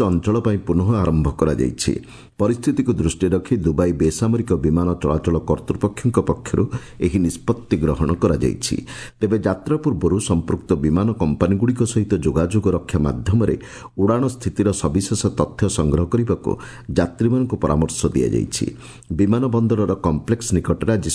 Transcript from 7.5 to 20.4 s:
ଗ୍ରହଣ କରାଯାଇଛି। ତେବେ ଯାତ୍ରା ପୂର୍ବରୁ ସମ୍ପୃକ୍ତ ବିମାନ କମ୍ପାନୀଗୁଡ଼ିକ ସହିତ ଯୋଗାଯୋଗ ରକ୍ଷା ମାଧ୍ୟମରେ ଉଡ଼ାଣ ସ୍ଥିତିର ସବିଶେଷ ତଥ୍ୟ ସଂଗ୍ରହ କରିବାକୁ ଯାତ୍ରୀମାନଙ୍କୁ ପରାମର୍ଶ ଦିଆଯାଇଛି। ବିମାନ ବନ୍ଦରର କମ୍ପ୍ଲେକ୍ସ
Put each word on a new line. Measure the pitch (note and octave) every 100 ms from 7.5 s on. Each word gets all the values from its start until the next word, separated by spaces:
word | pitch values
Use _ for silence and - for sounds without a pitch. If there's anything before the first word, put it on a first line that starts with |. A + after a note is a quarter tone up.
| A2 - F2+
ଗ୍ରହଣ | D#2 C#2 D2+ E2+
କରାଯାଇଛି। | - C#2+ B1+ - - - - - - -
ତେବେ | G#2+ G#2+ F#2
ଯାତ୍ରା | F#2+ - D#3
ପୂର୍ବରୁ | D#3 F2 E2+ G2 -
ସମ୍ପୃକ୍ତ | E2+ E2 - - D#2+
ବିମାନ | D2+ E2+ A2 G#2
କମ୍ପାନୀଗୁଡ଼ିକ | D#2+ D2 F2 G2 A#2+ B2 A#2
ସହିତ | A2+ G2+ F#2+
ଯୋଗାଯୋଗ | D2+ D#2+ E2+ G#2+ F#2+ F2
ରକ୍ଷା | - E2+ D2
ମାଧ୍ୟମରେ | B1 F#2 A2+ G#2 - - - - -
ଉଡ଼ାଣ | G2+ A#2+ C3
ସ୍ଥିତିର | B2 F#2+ - G2+ F#2+
ସବିଶେଷ | - F2 - G#2+ G2+ -
ତଥ୍ୟ | D2+ - G2+ F#2
ସଂଗ୍ରହ | D2+ D2+ F2
କରିବାକୁ | A#2 A#2+ E2+ - - - - - F#2+
ଯାତ୍ରୀମାନଙ୍କୁ | E2+ - A#2 B2+ B2 -
ପରାମର୍ଶ | C#2+ D2+ D#2 - D#2+
ଦିଆଯାଇଛି। | C2+ A#1 A1 G1+ - G1+ - - - - F2+
ବିମାନ | G2+ A#2 C3
ବନ୍ଦରର | A#2 A2+ G#2+ F#2+ F#2 F2
କମ୍ପ୍ଲେକ୍ସ | D#2 - A#2